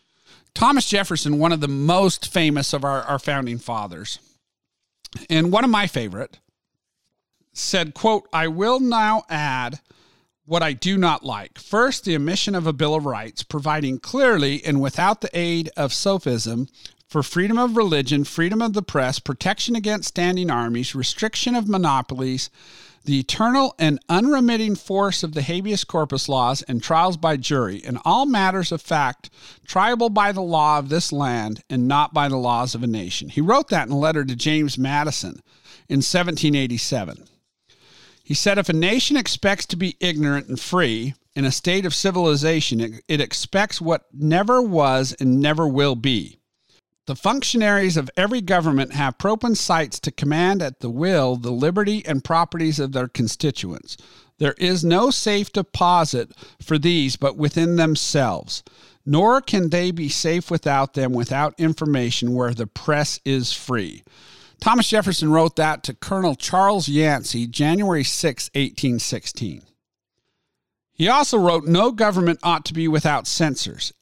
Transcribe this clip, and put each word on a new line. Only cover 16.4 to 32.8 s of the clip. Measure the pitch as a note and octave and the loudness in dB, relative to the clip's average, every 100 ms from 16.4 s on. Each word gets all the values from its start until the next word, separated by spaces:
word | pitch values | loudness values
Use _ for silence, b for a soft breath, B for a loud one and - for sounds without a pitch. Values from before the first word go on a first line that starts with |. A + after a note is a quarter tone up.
| A2+ A#2 C#3 B B B _ | -2 -4 -6 B B B _
for | D#3 | -4
freedom | C3+ E3+ G3+ A3+ | -2 0 0 2
of | B3 A3+ | 2 2
religion, | G#3 D3+ C3 C#3+ | 2 2 0 0
freedom | C#3+ - E3+ A3 | 0 -2 0 0
of | A3+ | 0
the | G#3 | -2
press, | F#3+ D3+ B2+ C3+ | -2 -2 0 -2
protection | - C3 F#3 G#3+ - A#3 | -6 -4 -2 -2 -2 -2
against | G#3 G#3+ - | -2 -4 -4
standing | - F3 F#3 F3+ | -2 0 0 0
armies, | A#2+ A#2 A#2 B2+ C3+ | 0 -2 -2 -4 -4
restriction | B2 - G#3+ - B3 B3 | -4 -4 -4 -2 -2 0
of | G#3 | 0
monopolies, | F#3+ E3 C3+ - B2+ C3 C3 - B B B B B - | 0 2 0 -2 -4 -4 -4 -8 B B B B B -2
the | C#3 | -2
eternal | B2+ - A3+ C4+ C4+ - | 0 0 2 2 2 0
and | D#3 C#3+ - | 0 0 0
unremitting | F3 B3 C#4 A#3+ A3+ A3 G3 | 2 2 4 4 2 0 -2
force | - G3 G3 F3+ | -2 0 0 -2
of | E3 | -4
the | D3+ | -4
habeas | C#3 F3 G3 G3 | -4 -4 -4 -4
corpus | - F3 D3+ C3+ - | -2 -2 -2 -4 -2
laws | C3+ B2 C#3 | 0 0 0
and | - A#2+ | -4 -4
trials | - E3 F#3 E3+ | 0 2 2 0
by | E3 D3 | 0 0
jury, | A#2+ C#3+ G#2+ G2 | 0 0 -2 -4
in | A#2+ B2 | -8 -4
all | E3 G#3 C#4+ | 2 2 2
matters | A3+ F#3+ F#3+ E3+ | 2 2 0 -2
of | D#3+ | -6
fact, | - D#3 C3+ - - B B B - | -2 0 0 -4 -14 B B B -4
triable | F#3 G#3+ A#3+ A#3 | 2 2 2 2
by | G#3 G3+ | 2 2
the | G3 | 0
law | F3 D#3+ D3+ D3+ | 0 2 4 2
of | C3+ | 0
this | D#3+ - | -2 -2
land | C#3+ C#3 A#2+ G#2+ G#2+ - | -2 -2 -2 -4 -8 -4
and | C3 B2 | 0 2
not | C#3+ D3 | 2 2
by | D3+ C#3+ | 2 0
the | C3 | 0
laws | B2 A#2+ B2 | 0 0 -2
of | A#2 | -4